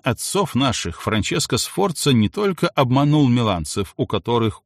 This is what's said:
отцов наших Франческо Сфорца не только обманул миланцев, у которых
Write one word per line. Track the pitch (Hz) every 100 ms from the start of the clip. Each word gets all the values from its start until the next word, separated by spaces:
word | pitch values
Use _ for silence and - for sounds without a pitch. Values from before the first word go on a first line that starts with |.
отцов | - 110 - 190 190
наших | 120 139 104 87 -
Франческо | - 107 - 170 - 123
Сфорца | - - 196 160 143
не | 120 104
только | - 202 175 170
обманул | - 127 131 143 151 135
миланцев, | 123 113 90 78 - 98 -
у | 135
которых | 104 98 117 113 -